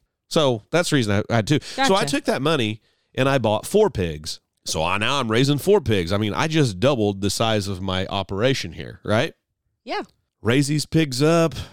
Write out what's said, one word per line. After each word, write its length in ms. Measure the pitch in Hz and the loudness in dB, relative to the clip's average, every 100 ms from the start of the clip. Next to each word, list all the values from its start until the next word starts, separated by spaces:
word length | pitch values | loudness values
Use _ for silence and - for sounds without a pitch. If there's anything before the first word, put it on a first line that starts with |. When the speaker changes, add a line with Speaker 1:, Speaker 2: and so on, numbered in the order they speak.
| _ _ - | _ _ -2
Speaker 1:
So 340 | 165 143 117 - | 0 2 0 -2
that's 200 | 160 175 | -2 2
the 60 | 147 | 0
reason 160 | 107 101 - | 2 0 0
I, 40 | |
I 40 | 113 | 0
had 100 | 101 | 2
two. 120 | 147 - | 0 -2
So 80 | - | -2
I 60 | 269 196 | 2 2
Speaker 2:
Gotcha. 40 | 233 | 2
Speaker 1:
took 180 | 269 262 | -2 -2
that 140 | 147 | -2
money 380 | 139 160 110 107 _ _ _ | 0 0 0 -4 _ _ _
and 140 | - 135 | -2 0
I 100 | 135 | 2
bought 280 | 110 104 - | 2 0 0
four 240 | 202 214 | 2 2
pigs. 500 | 117 87 76 78 - _ _ | 0 -4 -4 -10 -12 _ _
So 180 | - 80 | -8 -2
I, 160 | 82 98 | 0 0
now 200 | 113 139 | 0 0
I'm 100 | 120 | 0
raising 280 | 110 135 143 | 2 2 0
four 220 | - 208 | 2 2
pigs. 320 | 131 104 82 | 4 0 0
I 60 | 101 | 0
mean, 160 | 107 | -2
I 120 | 87 156 | -2 0
just 300 | 160 135 92 | 2 0 2
doubled 420 | 127 135 104 98 | 0 2 0 0
the 80 | 98 | -2
size 360 | - 113 110 95 | 0 0 0 -2
of 140 | 92 | -6
my 260 | 95 92 95 | -4 -4 -4
operation 640 | 98 95 98 123 131 90 | -4 -6 -2 -2 -2 -6
here, 280 | 80 64 - | -12 -14 -12
right? 280 | - 107 160 - _ _ _ _ | -2 0 0 -6 _ _ _ _
Speaker 2:
Yeah. 180 | 233 392 - _ _ _ | -8 -8 -8 _ _ _
Speaker 1:
Raise 260 | 101 131 143 | 0 2 2
these 180 | 147 - | 0 0
pigs 360 | 160 156 127 | 0 0 0
up. 320 | 147 170 165 131 - | 2 4 2 -2 -12